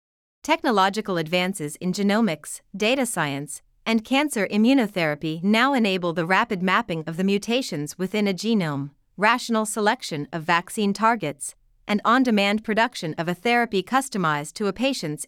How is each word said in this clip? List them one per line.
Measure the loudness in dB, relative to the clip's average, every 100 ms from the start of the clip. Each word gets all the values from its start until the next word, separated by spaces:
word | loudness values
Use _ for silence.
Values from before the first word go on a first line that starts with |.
| _ _ _ _
Technological | -2 0 2 4 2 0 -2 -4
advances | 0 0 0 -4 -8 -6
in | -6
genomics, | 0 2 2 2 -2 -8 -16 _ -2
data | 0 2
science, | 0 -2 -2 -4 -8 -14 _ _
and | 0 0
cancer | 2 0 0 0 0
immunotherapy | 4 6 6 4 0 0 0 -4 -2
now | 2 4 4
enable | 2 2 0 0
the | -2 2
rapid | 2 2 0
mapping | 2 0 0 -6
of | -6 -2
the |
mutations | 0 0 0 -2 -2 -6 -8 -6
within | -4 0 0
a |
genome, | 0 0 0 0 -4 -6 _ _ 0
rational | 2 2 0 -2 0
selection | 0 0 0 -4 -6 -6
of | -6
vaccine | 0 0 0 -2 0
targets, | 2 0 2 -4 -6 -12 -14 _ _ -4
and | -2
on-demand | 2 2 4 2 2 0
production | 0 0 0 -2 -8 -4
of | -4
a |
therapy | -2 0 2 2 -2
customized | 0 -2 -2 -2 0 0 -4
to | -4 -4
a |
patient's | 0 -2 -2 -6 -8